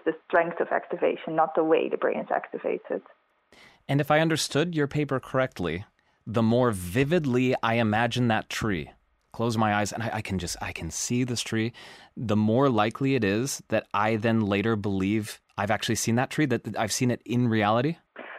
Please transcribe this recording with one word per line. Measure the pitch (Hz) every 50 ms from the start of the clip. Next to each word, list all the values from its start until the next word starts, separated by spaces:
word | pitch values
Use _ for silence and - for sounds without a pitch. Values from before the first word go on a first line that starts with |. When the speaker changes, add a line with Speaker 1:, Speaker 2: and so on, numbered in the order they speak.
| -
Speaker 1:
the | 165 160 - - -
strength | - 175 170 170 170 -
of | 147 -
activation, | - - - - - 170 - 156 160 - - - 160
not | 160 160 160 -
the | - 160
way | 160 165 - - -
the | 135
brain | 131 139 - - -
is | 135 - -
activated. | - - - - - - - - - - - - - - - - _ _ _ _ _ _ _ - - - - - _ _ -
Speaker 2:
And | 139 143 147
if | -
I | 151 151
understood | 160 160 160 147 - - - 139 156 175 170
your | 151 147
paper | 139 - 151 151 139 139 127
correctly, | - - - 131 131 131 - - 92 85 78 87 104 - _ _ _ _ _ _ _
the | - 104 117 113
more | 110 117 123 127 123 110
vividly | 95 90 90 87 123 139 139 170 180 156 135 120 127 131 127 113 - -
I | 113 117
imagine | 117 117 107 104 107 117 123 113 131 127 120
that | 110 107 - -
tree, | - - - 110 101 82 71 - - _ _ _ _ _ _ _ -
close | - 113 120 113
my | 110 113 107 104
eyes, | 104 104 98 -
and | - 107
I, | 113 -
I | 110
can | 107 - 95 90
just, | 87 85 - -
I | 101 90 85
can | - 82 82
see | 78 - - - 123 123 131
this | 120 120 113
tree, | - - - 110 110 117 - - - - - - - - _
the | - 127 104 107
more | 104 107 107 110 123 139 139
likely | 123 110 104 113 113 - 139 135 135
it | 127 110
is | 98 98 107 127 139 - - - -
that | 110 107 - - -
I | 101 104 110 117
then | 110 104 117 113 113 110
later | 98 101 101 101 113 113
believe | 107 101 107 98 95 95 98 104 110 104 - - - _ _ _
I've | - 101 101
actually | 110 101 - - 117
seen | - - - 113
that | 120 131 -
tree, | - - 151
that, | 139 120 110 -
that | 117 104 -
I've | 113 104 -
seen | - 131 123
it | 120 - -
in | - 120 120 123 120
reality? | 110 110 104 101 110 117 123 151 170 - _ _ _ - - - -